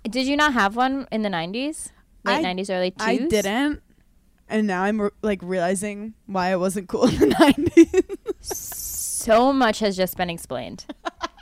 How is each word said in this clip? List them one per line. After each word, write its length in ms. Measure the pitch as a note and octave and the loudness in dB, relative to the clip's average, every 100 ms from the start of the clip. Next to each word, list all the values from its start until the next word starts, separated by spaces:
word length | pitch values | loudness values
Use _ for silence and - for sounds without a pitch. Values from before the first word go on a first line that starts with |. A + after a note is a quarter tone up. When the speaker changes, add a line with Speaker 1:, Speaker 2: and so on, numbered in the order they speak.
Speaker 1:
did 220 | A3+ A#3+ C4 | -4 -4 -2
you 100 | C#4+ | 2
not 160 | D4+ | 2
have 240 | B3 G3 A#3 | 2 0 0
one 320 | C4 C4+ - | -2 -2 -6
in 120 | A3 | -4
the 80 | G#3 | -4
nineties? 600 | F3 E3+ A3 C#4+ D#4 - _ _ _ | -4 -6 -6 -6 -8 -14 _ _ _
Late 120 | - C4 | -2 -2
Speaker 2:
I, 40 | |
Speaker 1:
nineties, 300 | D#4+ F#3 G3 | -2 -4 -4
early 220 | F#3 F#3 | -2 -2
twos? 80 | F#3 A3 | -2 -2
Speaker 2:
I 100 | B3 | 0
didn't. 640 | C#4+ G#3+ G3 A3+ C#4+ D4 _ _ _ _ _ _ - | 2 0 0 0 -2 -4 _ _ _ _ _ _ -6
And 180 | A3 G#3+ | -2 -2
now 160 | F3+ | 0
I'm 180 | G3 G#3+ | -2 0
re-, 100 | G#3 - | -2 -4
like, 180 | G#3+ F#3+ | -4 -4
realizing 720 | F3+ F#3 F3 F#3+ G#3 G3+ A3 - - | -4 -2 0 -2 -4 -8 -12 -16 -8
why 260 | F#3+ F3+ | -2 0
it 80 | F#3+ | 0
wasn't 280 | F#3 F#3 F3+ | 0 -2 -6
cool 200 | - A#3 | 0 2
in 100 | - | 4
the 80 | - | 2
<laughs> 100 | - | 6
nineties. 800 | D4+ - E4+ - E4 F#4 - G4 A#4+ - | 6 6 4 6 6 6 0 -4 -10 -10
Speaker 1:
So 1120 | - - - - - - - - A#3 A3 B3+ | -8 -12 -12 -12 -10 -8 -8 -6 2 4 6
much 260 | C4+ A#3 G#3+ | 4 2 2
has 160 | A3 F#3 | -2 0
just 200 | F#3 - | -2 -2
been 140 | F3+ | -6
explained. 560 | E3+ - B2 G2+ - - - | -6 -8 -8 -8 -12 -16 -12
<laughs> 220 | F4 - E4 _ | -12 -10 -12 _